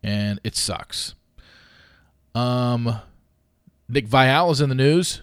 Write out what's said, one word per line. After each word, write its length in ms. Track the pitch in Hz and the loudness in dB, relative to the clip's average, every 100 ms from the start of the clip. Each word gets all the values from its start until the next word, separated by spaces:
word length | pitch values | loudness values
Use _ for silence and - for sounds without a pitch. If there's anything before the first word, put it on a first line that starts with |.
and 380 | 110 104 104 101 | -4 -4 -4 -4
it 140 | - - | -6 -6
sucks. 580 | - 95 - - - - _ _ - _ _ _ _ _ _ _ _ | -6 -8 -10 -12 -12 -14 _ _ -20 _ _ _ _ _ _ _ _
Um, 640 | 120 123 123 123 120 117 110 - _ _ _ _ _ _ _ _ | -6 -2 -2 -2 -2 -2 -6 -10 _ _ _ _ _ _ _ _
Nick 220 | 127 110 | -4 2
Viall 420 | 131 131 139 175 | 4 6 4 2
is 100 | 143 | 2
in 80 | 143 | 0
the 40 | |
news. 460 | 131 135 165 170 - | 2 4 4 0 -6